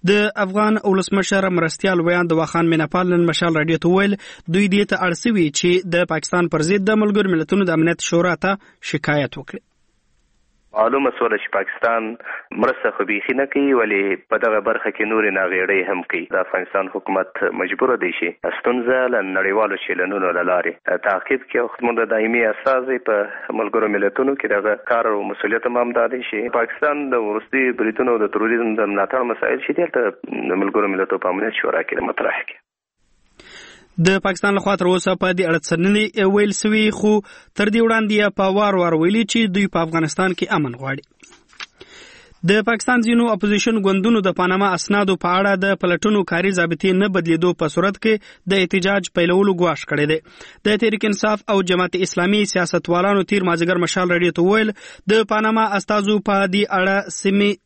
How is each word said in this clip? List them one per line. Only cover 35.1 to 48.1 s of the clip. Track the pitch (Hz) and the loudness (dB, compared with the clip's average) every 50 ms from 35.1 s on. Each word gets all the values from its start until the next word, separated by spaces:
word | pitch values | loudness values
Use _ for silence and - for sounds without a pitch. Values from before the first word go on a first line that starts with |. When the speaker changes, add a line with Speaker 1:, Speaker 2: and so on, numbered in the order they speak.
| 185 | -2
Speaker 1:
په | 180 - 185 | 0 0 -2
دې | 185 180 196 165 | 0 0 0 0
اړه | 165 160 - | 0 -2 0
څه | - 170 165 | -2 -2 0
نه | 175 196 | 2 2
دي | 208 208 214 208 - 220 196 | 2 2 0 0 0 0 2
ویل | 190 196 202 208 208 | 2 4 2 2 2
سوي، | 196 - - 214 214 214 214 214 | -2 -2 0 0 2 2 2 2
خو | 208 - - 214 214 214 202 - - - - _ _ | 0 2 2 2 2 2 0 -4 -20 -20 -20 _ _
تر | - 202 208 | -2 0 2
دې | 208 233 | 2 2
وړاندې | 233 226 226 226 220 208 214 | 4 4 2 2 0 2 2
یې | 208 208 202 196 - | 2 2 0 0 0
په | 196 190 190 | 0 2 2
وار | 202 208 202 196 | 2 2 2 2
وار | 185 175 170 165 | 2 2 2 2
ویلي | 156 160 175 208 226 | 2 2 2 2 2
چې | 233 208 - 226 226 208 180 | 0 0 0 0 0 2 2
دوی | 202 202 | 0 0
په | 185 - 175 | 0 0 -2
افغانستان | 170 165 165 165 160 151 - - 185 190 | -2 0 0 -2 -2 -2 -2 -2 0 0
کې | 185 - 190 - 220 | 0 -2 -4 -2 0
امن | 175 147 131 120 | -2 -2 -2 -4
غواړي. | 123 135 135 135 139 - _ _ _ - - - _ _ _ - _ - _ _ _ - - - - - - - - - _ - _ - | -8 -8 -8 -8 -8 -10 _ _ _ -20 -20 -20 _ _ _ -18 _ -18 _ _ _ -20 -20 -20 -20 -20 -20 -20 -20 -20 _ -18 _ 0
د | 170 202 214 214 226 | 2 2 2 2 0
پاکستان | 233 214 - - 247 247 220 | -2 -2 0 0 0 2 2
ځینو | 226 240 233 233 233 220 | 2 2 2 2 2 0
اپوزیشن | 185 - 208 208 202 - 247 226 220 | -2 0 0 0 0 0 0 0 0
ګوندونو | 190 196 190 196 185 226 233 214 190 | 0 2 0 2 2 2 2 4 2
د | 190 175 - | 0 0 0
پاناما | 180 185 185 190 202 202 185 170 | 0 0 2 0 0 0 0 -2
اسنادو | - - 202 202 208 190 190 | -2 -2 0 0 2 0 0
په | 165 - 175 180 | -2 0 0 0
اړه | 185 196 202 196 190 | 2 2 2 2 2
د | 185 196 196 175 - | 2 -2 -2 0 0
پلټنو | 180 175 160 - 214 214 208 185 | 0 0 0 2 2 2 2 0
کاري | - 180 170 180 196 | 0 -2 0 0 0
ضابطې | 196 180 170 165 170 156 - 190 185 185 | 0 0 0 0 0 0 0 2 2 2
نه | 202 214 | 2 2
بدلیدو | 185 196 170 165 165 160 170 180 175 | 0 0 0 0 0 2 2 0 0
په | - 170 151 - | 0 -2 -2 0
صورت | 175 175 196 196 - | 0 0 0 -2 -2
کې | - 220 | 0 0